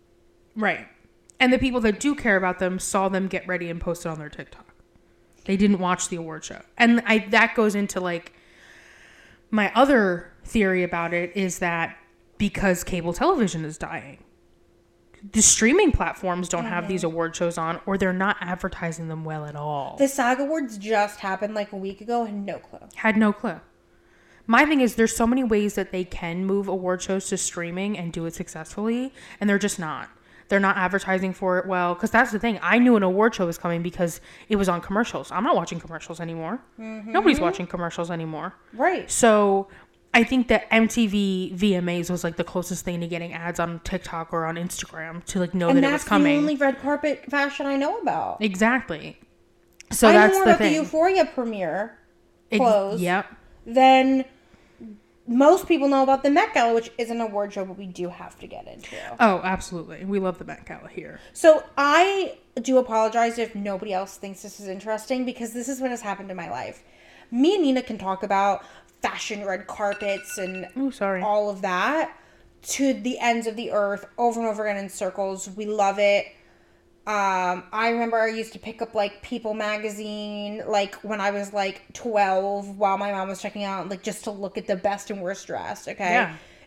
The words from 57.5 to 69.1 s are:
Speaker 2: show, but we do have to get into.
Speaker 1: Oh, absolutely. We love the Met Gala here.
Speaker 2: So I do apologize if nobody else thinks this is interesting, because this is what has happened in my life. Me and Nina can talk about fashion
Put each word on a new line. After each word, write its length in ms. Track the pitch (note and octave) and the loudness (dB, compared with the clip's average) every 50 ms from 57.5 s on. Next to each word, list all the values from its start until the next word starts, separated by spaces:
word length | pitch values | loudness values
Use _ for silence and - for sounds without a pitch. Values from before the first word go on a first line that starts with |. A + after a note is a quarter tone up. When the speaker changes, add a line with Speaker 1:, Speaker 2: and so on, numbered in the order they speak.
| G3+ | -6
Speaker 2:
show, 120 | G3+ F#3+ | -6 -8
but 120 | F#3+ F#3 | -8 -10
we 100 | F#3+ G3+ | -12 -14
do 220 | F#3 F3 D#3+ F3 F3 | -12 -10 -8 -8 -8
have 300 | F3 - F3 E3+ - - | -8 -12 -16 -18 -18 -18
to 80 | - | -18
get 220 | - - - - - | -16 -16 -16 -16 -16
into. 280 | - - - - - - - - - - | -18 -18 -18 -16 -14 -14 -12 -10 0 4
Speaker 1:
Oh, 220 | A#3+ G#3+ F#3+ E3+ E3 | 4 4 4 2 0
absolutely. 600 | F#3 F#3+ F#3 - - F3+ F3 E3 E3+ E3 C#3+ F#3 | -2 -4 -4 -4 -8 -10 -10 -10 -12 -14 -12 -8
We 160 | F#3+ G3 G3 | -4 -2 -2
love 180 | F#3+ F#3 F3+ - | -2 -2 -4 -6
the 60 | - | -10
Met 200 | D#3 D#3 - - | -14 -16 -16 -16
Gala 240 | - E3 D3 - - | -16 -16 -16 -16 -16
here. 300 | - - D#3+ D3+ D#3 - - - - | -16 -14 -14 -14 -16 -20 -20 -20 -4
Speaker 2:
So 320 | - - E4 D#4 D4 - - - | 6 8 8 8 8 4 -2 -2
I 600 | - C#4 C#4+ D4 D#4+ F4+ G4 G4 G4 F4+ - - - _ _ _ C4 A3+ | 0 2 6 6 6 6 4 2 0 -2 -4 -6 -10 _ _ _ -6 0
do 160 | - C4 B3+ | 4 4 4
apologize 580 | B3+ A#3 A3 A3 A3 A3 A3 A#3 A#3 A#3 A3+ | 4 4 2 2 2 2 2 2 2 2 0
if 180 | A#3 A3+ G#3+ - | -2 -6 -6 -6
nobody 380 | G3+ G3+ G3+ G3 F#3+ G#3+ G#3+ F#3+ | -8 -6 -6 -6 -6 -6 -4 -4
else 240 | F#3 G3 F#3+ - | -4 -4 -6 -10
thinks 240 | - - G3 G3 - - | -14 -14 -14 -14 -14 -16
this 180 | G3+ - - | -18 -18 -14
is 80 | G3+ G3 | -12 -10
interesting, 560 | F#3 G3 F#3+ A3 A3 G#3+ G#3+ - C4 B3+ B3+ | -10 -8 -6 -6 -6 -6 -4 -4 -4 -4 -4
because 260 | B3 A#3+ - A#3 A3+ A3 | -4 -6 -8 -8 -8 -8
this 160 | A#3+ A#3 B3 | -8 -8 -6
is 120 | C#4 B3+ | -6 -4
what 100 | C4 B3+ | -4 -6
has 100 | A#3+ A#3 | -6 -6
happened 300 | - G#3 G3 - G3 G3 | -8 -8 -10 -8 -10 -12
in 60 | F#3 | -12
my 120 | F3+ E3+ E3 | -10 -10 -10
life. 360 | - B2+ A2+ G#2 - - _ _ _ _ _ - - - - _ A#3 | -8 -8 -10 -10 -12 -16 _ _ _ _ _ -20 -20 -20 -14 _ 0
Me 240 | A#3+ C4+ E4 G4+ | 2 4 4 4
and 80 | G4+ E4+ | 4 2
Nina 180 | C#4 C4 B3+ B3 | 2 2 0 -2
can 160 | - A#3 F#3+ | -6 -8 -8
talk 240 | F#3+ F#3+ F#3+ F#3 A3 | -6 -6 -6 -4 -2
about 420 | G3 G3+ G3 G3 G3+ G3 - - - - - - _ _ _ - | 0 0 2 2 2 0 -2 -4 -12 -20 -20 -20 _ _ _ -6
fashion 420 | G3+ | -6